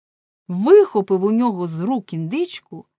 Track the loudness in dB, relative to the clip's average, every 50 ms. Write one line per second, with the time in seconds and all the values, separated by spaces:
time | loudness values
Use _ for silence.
0 | _ _ _ _ _ _ _ _ _ -8 -6 -2 4 6 6 6 6 4 0 -2
1 | 0 0 0 0 0 0 0 0 0 0 -2 -4 -6 -6 -6 -4 -4 -2 -4 -4
2 | -6 -8 -8 -8 -6 -6 -4 -6 -6 -6 -8 -12 -16 _ -20 -20 -20 _ _